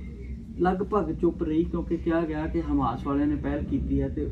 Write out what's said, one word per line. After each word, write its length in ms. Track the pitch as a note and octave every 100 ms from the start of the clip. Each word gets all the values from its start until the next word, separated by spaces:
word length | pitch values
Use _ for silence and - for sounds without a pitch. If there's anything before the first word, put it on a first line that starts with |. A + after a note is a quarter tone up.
| - - - - - -
ਲਗਭਗ 540 | F3+ F#3 G3+ G#3 D#3
ਚੁੱਪ 300 | D#3+ F3 -
ਰਹੀ, 200 | D#3+ D#3
ਕਿਉਂਕਿ 340 | E3+ E3+ - E3+
ਕਿਹਾ 240 | F3 E3
ਗਿਆ 260 | E3 D#3 D#3+
ਕਿ 140 | E3
ਹਮਾਸ 460 | D3+ C#3+ B2+ A#2 C#3+
ਵਾਲਿਆਂ 200 | C#3 D3+
ਨੇ 80 | C#3+
ਪਹਿਲ 280 | C3+ C#3+
ਕੀਤੀ 380 | - C#3 - C#3
ਹੈ 80 | C3+
ਤੇ 200 | D3+ C#3